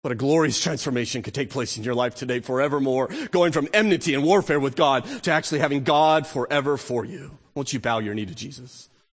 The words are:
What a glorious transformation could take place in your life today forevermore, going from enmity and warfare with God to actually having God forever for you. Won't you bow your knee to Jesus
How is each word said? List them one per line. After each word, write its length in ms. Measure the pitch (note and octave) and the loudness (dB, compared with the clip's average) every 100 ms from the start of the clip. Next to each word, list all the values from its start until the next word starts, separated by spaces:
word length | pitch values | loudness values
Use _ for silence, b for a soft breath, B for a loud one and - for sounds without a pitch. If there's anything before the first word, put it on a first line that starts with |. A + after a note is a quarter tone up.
What 100 | C3+ | -4
a 40 | A#2 | -2
glorious 440 | C3+ D#3+ D#3 A#2 | 2 4 4 0
transformation 640 | E3+ C#3+ D3 B2 A2+ B2+ | -2 -4 -2 -2 -2 -6
could 100 | A2 | -6
take 160 | A#2 B2+ | -6 -4
place 300 | C3+ A#2 A#2 | -4 -4 -6
in 60 | |
your 100 | A2+ | -4
life 200 | A#2+ B2 | 0 -2
today 260 | - B2+ B2 | -4 -4 -4
forevermore, 680 | A#2 B2+ C#3+ C#3+ C3+ C3 B2+ C4 C#4 | -2 -2 0 0 0 0 -2 -4 -2
going 220 | F3+ F3 | 2 2
from 160 | D#3+ C#3+ | 2 2
enmity 400 | G#3+ G#3+ E3+ E3+ | 2 4 2 2
and 100 | C#3 | 2
warfare 380 | D3 G3 - D3 | 4 4 4 0
with 160 | C#3 C3 | 0 4
God 300 | D3+ C3 F#3+ C4+ | 4 4 0 -6
to 80 | - | 0
actually 300 | D#3 - D3+ | 0 0 0
having 220 | D3 C#3+ | 0 0
God 440 | B2+ D3+ D#3 D#3 C#3 | 2 4 6 4 0
forever 500 | C#3 - D3 C#3 C#3+ | -6 0 0 0 -4
for 300 | - A#2+ G#2+ | -2 -4 -4
you. 320 | F#3 C#3+ - _ | -12 -16 -20 _
Won't 180 | C#3+ C3+ | -10 -6
you 80 | C3 | -4
bow 200 | A#2+ A2+ | -2 -2
your 140 | G#2+ | -2
knee 120 | G#2 G2+ | -6 -8
to 80 | |
Jesus 560 | E2 C3 C#3 B2 - - _ _ | -10 -14 -14 -18 -20 -20 _ _